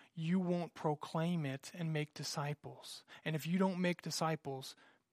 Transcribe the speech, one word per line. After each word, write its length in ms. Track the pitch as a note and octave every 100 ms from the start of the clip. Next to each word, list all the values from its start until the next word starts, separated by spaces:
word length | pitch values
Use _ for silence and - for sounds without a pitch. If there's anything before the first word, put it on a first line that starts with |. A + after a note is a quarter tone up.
| - -
you 240 | D#3+ F#3
won't 340 | F3 F3 E3
proclaim 720 | - D#3+ D3 - E3 E3 F3 C#3+
it 260 | C3+ - F#3
and 140 | E3
make 220 | D3+ D3+
disciples. 880 | - C#3+ - C#3+ D3+ - - - - - - -
And 100 | D#3
if 100 | D#3
you 120 | F3+
don't 200 | F#3+ F3+
make 220 | F3+ F3
disciples, 720 | E3+ - D#3+ D#3 - C3+ B2+ - - _ _